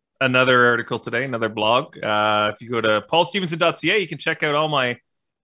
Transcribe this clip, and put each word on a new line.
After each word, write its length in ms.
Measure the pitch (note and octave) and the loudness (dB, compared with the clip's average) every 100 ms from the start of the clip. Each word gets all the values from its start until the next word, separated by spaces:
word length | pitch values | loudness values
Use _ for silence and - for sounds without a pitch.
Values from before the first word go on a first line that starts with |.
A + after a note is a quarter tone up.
| _ - | _ -4
another 440 | C3 B2+ B2+ B2+ B2 | 0 2 4 4 4
article 320 | A#2 A2+ A#2+ | 2 -2 -8
today, 260 | - A#2 | -4 -4
another 240 | C3+ A#2 A2 | -4 -4 -4
blog. 480 | A2 G#2+ B2 D#3+ - | -2 2 2 0 -6
Uh, 480 | G#2+ G#2+ G#2+ G#2 G#2 | -2 0 2 2 0
if 80 | G#2 | -4
you 80 | A#2 | -6
go 120 | A#2+ | -2
to 200 | A2 G#2+ | 0 0
paul 240 | - E3 | 0 0
stevenson 340 | F3 G#3 F3+ E3 | 0 -2 -4 0
dot 200 | E3+ - | 0 0
C 120 | D#3 | 0
A, 60 | G#3 | 0
you 100 | E3+ | -2
can 120 | D3+ | -6
check 240 | - D#3 | -6 -2
out 120 | D#3 | 0
all 140 | D3 D#3 | 0 0
my, 300 | D3 B2 A#2+ _ _ _ _ | 0 -2 -4 _ _ _ _